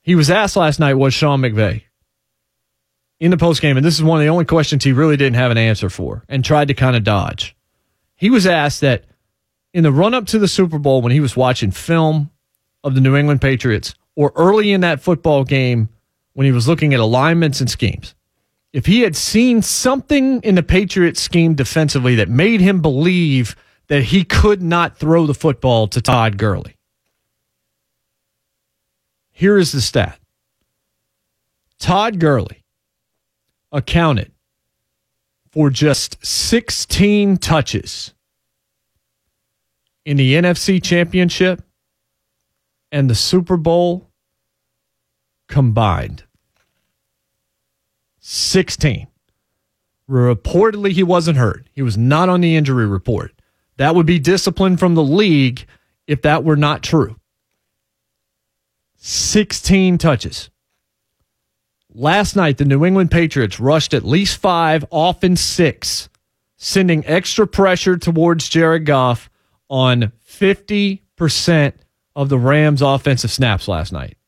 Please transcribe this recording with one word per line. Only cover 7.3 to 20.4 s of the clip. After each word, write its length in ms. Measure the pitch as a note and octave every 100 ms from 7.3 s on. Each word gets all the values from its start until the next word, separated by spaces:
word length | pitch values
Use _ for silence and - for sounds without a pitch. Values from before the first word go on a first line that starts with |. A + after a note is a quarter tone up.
| - - _ _ _ _ _ _ _
He 140 | G3
was 160 | B3 F#3
asked 360 | E3 D3 -
that 240 | C#3 B2 _ _ _ _ _ _ _
in 80 | F3
the 120 | D#3
run-up 340 | C3+ G3+ B3+ G3
to 120 | A3
the 80 | G3+
Super 300 | - F#3 D#3
Bowl 240 | C#3 C3
when 120 | A#2+
he 80 | C#3
was 140 | C#3 B2
watching 360 | B2+ B2+ G2+
film 580 | - - E3 D#3 D#3 D3 _ _ _ _ _
of 100 | C#3
the 80 | C3
New 140 | C3 C#3+
England 260 | D3 C#3
Patriots 540 | C#3 C3 B2+ G#2+ - - _ -
or 180 | C#3+ -
early 360 | F3 G#3+ G#3
in 100 | G3
that 200 | F3 C#3+
football 420 | - E3+ E3+ C#3+
game 460 | C3 C3+ B2+ A#2 G#2+ _ _ _ _
when 120 | - C#3
he 60 |
was 160 | B2 A#2+
looking 260 | E3 D3+
at 60 | C3
alignments 600 | A2 B2 D3+ E3 D#3+ C3+
and 120 | B2
schemes, 420 | - A#2 - - _ _ _ _ _ _
if 120 | D3 -
he 160 | A3+
had 140 | A3 D3
seen 460 | - G#3+ B3+ A#3
something 800 | - - B3+ C4+ - C#4+ C4 B3+